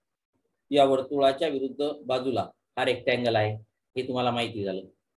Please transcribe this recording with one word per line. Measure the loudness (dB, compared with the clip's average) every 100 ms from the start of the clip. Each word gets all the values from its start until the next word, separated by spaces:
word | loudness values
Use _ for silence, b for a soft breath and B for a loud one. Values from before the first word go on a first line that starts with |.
| _ _ _ _ _ _ 0 4
या | 6
वर्तुळाच्या | 4 0 2 2 2 -2
विरुद्ध | -2 -4 -4 -4 -4 -4
बाजूला | -2 -2 -2 -4 -10 _ -4
हा | -2
रेक्टँगल | 0 0 0 2 2
आहे, | 2 -2 -10 _ _ -8
हे | -4
तुम्हाला | -2 0
माहिती | 0 -2 -4
झालं. | -6 -6 -10 _ _